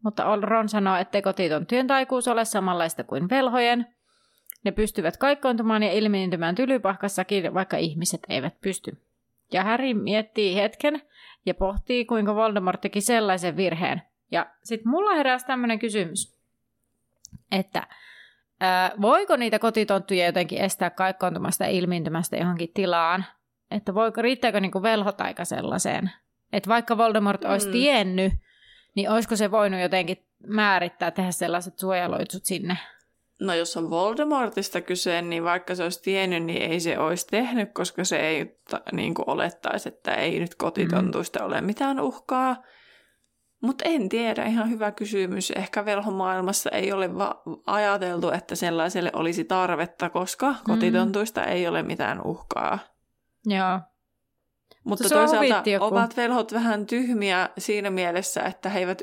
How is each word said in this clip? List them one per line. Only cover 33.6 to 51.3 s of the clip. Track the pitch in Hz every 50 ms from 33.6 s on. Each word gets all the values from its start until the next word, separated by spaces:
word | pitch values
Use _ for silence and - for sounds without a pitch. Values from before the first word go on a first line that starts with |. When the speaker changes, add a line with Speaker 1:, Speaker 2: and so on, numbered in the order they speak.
| 170 165 -
Speaker 2:
on | 165 165 160
Voldemortista | 170 165 185 208 226 269 302 302 302 269 247 208 - 190 196 - - 175
kyse, | 175 - 180 175 - 185 170 170 175
niin | 170 170 170 170
vaikka | 175 175 180 180 - 185
se | 180 170
olisi | 175 180 - -
tiennyt, | 190 190 190 190 185 180 165 165
niin | 165 170 - -
ei | 165 165 175
se | 165 170 139 -
olisi | 143 156 175 180 -
tehnyt, | - - 214 254 240 247 240 202 - -
koska | - 170 180 - - 185
se | 185 170
ei | 151 - 156 160 147 160 - - _ _ -
ta-, | - - - - -
niinku | - - - 175 - -
olettaisi, | - 135 - - - - - - - - 208 - -
että | - _ - - -
ei | - - 165 - 175
nyt | 175 175 -
kotitontuista | - - - - - 175 165 170 185 185 185 - - 175 - - -
Speaker 1:
Mm. | -
Speaker 2:
ole | - - -
mitään | - 190 214 - 277 269 269 269
uhkaa. | - 262 254 - - - 262 254 262 262 247 240 - - - - - - _ _ _ _ _ _ _ _ _ _ _ _ _ - -
Mut | 240 262 - -
en | - 330 285 196 190
tiedä, | 220 233 233 226 220 - -
ihan | 214 226 233 214 226
hyvä | 240 220 214 208 208
kysymys. | - 214 208 214 196 185 180 196 196 185 -
Ehkä | - - 190 - - 214 202
velhomaailmassa | 214 208 202 202 214 196 190 185 185 185 185 185 185 196 - - -
ei | - 208 190 196 196
ole | 190 190 175 180 185
va-, | 202 208 - - - - 160 - -
ajateltu, | - 190 208 214 202 202 202 190 180 175 170 175 170
että | - 180 - - -
sellaiselle | - 185 175 165 165 160 180 185 185 175 165 -
olisi | - 160 165 170 - 165
tarvetta, | - 190 185 185 180 175 147 170 170 - - 180 170
koska | - 175 185 185 - - 262 269
Speaker 1:
Mm. | 262 226 -
Speaker 2:
kotitontuista | 220 220 220 226 226 226 226 226 220 196 202 214 226